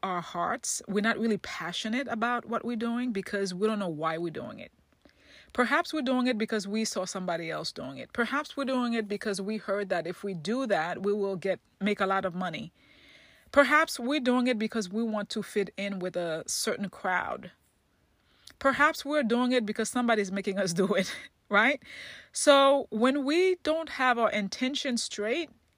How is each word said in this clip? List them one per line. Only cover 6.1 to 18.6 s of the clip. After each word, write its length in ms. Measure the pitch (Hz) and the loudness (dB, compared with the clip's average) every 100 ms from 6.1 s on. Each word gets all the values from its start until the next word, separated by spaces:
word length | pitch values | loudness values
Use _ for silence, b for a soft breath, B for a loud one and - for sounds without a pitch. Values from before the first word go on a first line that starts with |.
| 254 247 | 2 2
it 100 | 214 | 0
because 300 | 220 220 196 | -2 -4 -2
we 160 | 220 | -2
saw 200 | 220 - | -2 -2
somebody 460 | 185 190 185 170 165 | -4 -4 -4 -4 -4
else 220 | 156 160 | -6 -8
doing 260 | - - 127 | -8 -10 -10
it. 140 | - | -6
Perhaps 440 | - 233 277 302 - | -2 -2 -2 -4 -4
we're 80 | |
doing 300 | 262 262 240 | -2 0 0
it 140 | 233 208 | 0 -2
because 320 | 202 220 196 | -4 -4 -4
we 160 | 190 220 | -4 -6
heard 320 | - 202 196 | -2 -4 0
that 180 | 180 165 | -2 -2
if 160 | 180 | -6
we 100 | 202 | -6
do 340 | 180 151 247 262 | -6 -2 -2 0
that, 360 | 170 165 175 | 0 0 -2
we 100 | 196 | 0
will 240 | 208 196 185 | 0 0 -2
get, 240 | 196 190 _ _ | -2 -4 _ _
make 200 | 196 202 | -2 0
a 60 | 190 | 2
lot 180 | 190 | 2
of 100 | 185 | 0
money. 380 | 175 180 156 190 b b b b b b b b | -4 -6 -6 -10 b b b b b b b b
Perhaps 460 | 285 262 302 320 - | 6 8 6 4 0
we're 220 | 240 302 | -2 0
doing 260 | 247 254 247 | 2 2 2
it 120 | 226 | 0
because 300 | 220 226 185 | 0 -2 -4
we 140 | 208 | -2
want 260 | 233 214 202 | -2 -2 -4
to 120 | 214 | -6
fit 280 | 196 208 190 - | -2 -2 -2 -4
in 220 | 202 190 | -6 -4
with 180 | 185 175 | -4 -2
a 280 | 170 160 - | -2 -4 -4
certain 420 | - - - 196 | -2 -2 -2 -6
crowd. 600 | - 190 180 - - 180 - _ _ _ _ _ _ B B B - | -4 -2 0 -2 -6 -10 -18 _ _ _ _ _ _ B B B 0